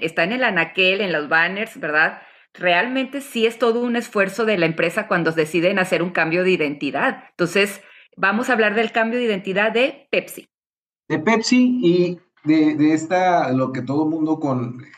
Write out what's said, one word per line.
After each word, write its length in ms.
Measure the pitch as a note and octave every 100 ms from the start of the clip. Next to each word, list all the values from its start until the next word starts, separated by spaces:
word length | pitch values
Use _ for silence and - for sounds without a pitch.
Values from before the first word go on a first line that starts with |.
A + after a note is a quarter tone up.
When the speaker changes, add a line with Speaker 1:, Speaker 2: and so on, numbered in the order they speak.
Speaker 1:
está 200 | E3 F3+
en 100 | E3+
el 100 | B3+
anaquel, 580 | B3 F#3 D#3+ - F#3 F#3+
en 100 | G3+
los 160 | D#3 D3
banners, 520 | D#3+ E3+ G3 G#3+ F3+
¿verdad? 420 | D#3+ D3+ E3+ G#3 - - _ -
Realmente 600 | F3+ F3 A#3+ C4 B3+ C#4
sí 260 | C4+ A#3 A3+
es 140 | A3+
todo 220 | A#3 A3+
un 160 | A#3+ A#3+
esfuerzo 480 | A3+ G#3 F#3+ G3 A3
de 120 | G3+
la 80 | E3
empresa 440 | D#3+ E3+ G#3+ G3+
cuando 220 | F3+ E3
deciden 440 | E3 D#3 F3 E3+ G3+
hacer 240 | F#3 E3
un 100 | F3
cambio 340 | F3+ D#3+ E3+ F#3
de 60 |
identidad. 760 | E3+ D3 D3 C#3 C#3+ B3+ - -
Entonces, 500 | - F3 G3+ G#3 - - - _ -
vamos 340 | F#3 G#3 C4
a 40 |
hablar 220 | A#3 G#3+ G#3
del 180 | A3
cambio 260 | A#3 A3+ B3
de 60 | A#3
identidad 480 | F#3+ G3 F#3+ A3
de 340 | A3 C#4 - _
Pepsi. 380 | G3 - - - _ _ _ _ _ -
Speaker 2:
De 100 | D#3
Pepsi 600 | F3+ A3+ - B3+ B3 -
y 360 | F3 F3+ F3 F3 _ _ D3+
de, 300 | D#3 D3+ D3
de 180 | D3+
esta, 580 | D#3 D#3 F#3 F#3 E3+ C3
lo 220 | C3 C3
que 80 | C3
todo 260 | A2+ C#3+ D#3
mundo 320 | D#3+ D#3 D#3
con-, 460 | C#3+ B2+ B2 - -